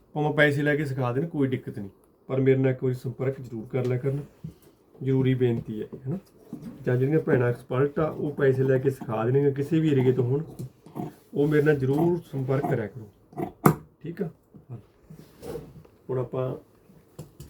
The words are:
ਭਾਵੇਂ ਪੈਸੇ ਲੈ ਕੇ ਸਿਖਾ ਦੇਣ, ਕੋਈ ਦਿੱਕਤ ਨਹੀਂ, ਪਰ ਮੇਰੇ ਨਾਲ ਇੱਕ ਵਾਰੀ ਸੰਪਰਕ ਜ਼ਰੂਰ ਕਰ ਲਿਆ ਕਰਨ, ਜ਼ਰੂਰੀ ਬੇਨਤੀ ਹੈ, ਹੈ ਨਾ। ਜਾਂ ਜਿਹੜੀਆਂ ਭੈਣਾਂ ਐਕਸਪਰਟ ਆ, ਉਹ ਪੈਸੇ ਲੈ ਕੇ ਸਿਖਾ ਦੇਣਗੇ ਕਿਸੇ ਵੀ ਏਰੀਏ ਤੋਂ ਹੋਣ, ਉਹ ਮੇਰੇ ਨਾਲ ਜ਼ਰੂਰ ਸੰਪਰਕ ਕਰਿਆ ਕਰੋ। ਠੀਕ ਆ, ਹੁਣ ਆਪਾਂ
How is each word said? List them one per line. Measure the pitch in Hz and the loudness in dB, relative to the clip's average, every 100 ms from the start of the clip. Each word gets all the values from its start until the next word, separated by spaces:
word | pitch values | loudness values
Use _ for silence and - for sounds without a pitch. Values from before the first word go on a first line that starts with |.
| _ | _
ਭਾਵੇਂ | 156 151 | -2 0
ਪੈਸੇ | 147 147 143 | 4 4 4
ਲੈ | 147 143 | 2 0
ਕੇ | |
ਸਿਖਾ | 139 131 123 | 0 -2 -2
ਦੇਣ, | 123 165 | 0 -2
ਕੋਈ | 151 131 | 0 0
ਦਿੱਕਤ | 123 - - | -2 -6 -10
ਨਹੀਂ, | 98 - _ _ - | -12 -16 _ _ -6
ਪਰ | 131 | 0
ਮੇਰੇ | 135 131 | 4 4
ਨਾਲ | 131 | 2
ਇੱਕ | 127 | 0
ਵਾਰੀ | 131 | -2
ਸੰਪਰਕ | 123 131 - 131 135 | -4 -6 -4 -4 -4
ਜ਼ਰੂਰ | 123 113 - | -8 -12 -6
ਕਰ | 131 123 | -4 -2
ਲਿਆ | 127 | -2
ਕਰਨ, | 139 139 139 - - - - _ _ - | -2 -4 -8 -14 -18 -18 -20 _ _ -8
ਜ਼ਰੂਰੀ | 131 135 127 | 0 2 2
ਬੇਨਤੀ | 127 123 117 - 107 | 2 2 0 -4 -8
ਹੈ, | - | -10
ਹੈ | 127 131 | -10 -8
ਨਾ। | 190 - - - - - - - | -8 -10 -20 -18 -14 -14 -8 -2
ਜਾਂ | 123 | 0
ਜਿਹੜੀਆਂ | 131 156 | 2 2
ਭੈਣਾਂ | 156 131 120 | 4 2 2
ਐਕਸਪਰਟ | 120 - 127 143 165 | -2 -4 0 0 0
ਆ, | 156 | -2
ਉਹ | - 151 | -2 -6
ਪੈਸੇ | 143 135 127 | 2 2 4
ਲੈ | 131 131 | 4 2
ਕੇ | 135 | 2
ਸਿਖਾ | 127 - 110 | -2 -4 -2
ਦੇਣਗੇ | 113 139 143 | 2 4 4
ਕਿਸੇ | 135 143 160 | 2 0 2
ਵੀ | 156 | 4
ਏਰੀਏ | 135 127 | 4 4
ਤੋਂ | 127 | 4
ਹੋਣ, | 123 139 160 - - _ - - - - _ | 2 0 -4 -10 -14 _ -16 -10 -10 -12 _
ਉਹ | - 147 | 0 2
ਮੇਰੇ | 151 | 4
ਨਾਲ | 147 143 | 4 4
ਜ਼ਰੂਰ | 131 147 170 175 - | 2 2 2 0 -4
ਸੰਪਰਕ | 135 131 135 - | -6 -2 0 0
ਕਰਿਆ | 117 104 | -2 -4
ਕਰੋ। | 113 107 - _ - - - - - - _ | -10 -18 -20 _ -8 -8 0 2 2 -6 _
ਠੀਕ | 156 170 | -12 -8
ਆ, | 165 - _ 151 - 120 - _ - 156 - - - - - - - _ - | -8 -10 _ -20 -18 -18 -18 _ -20 -20 -20 -16 -12 -12 -14 -20 -20 _ -8
ਹੁਣ | 127 | -6
ਆਪਾਂ | 123 131 131 - - _ _ - _ - - - | -4 -4 -6 -6 -14 _ _ -20 _ -20 -20 -18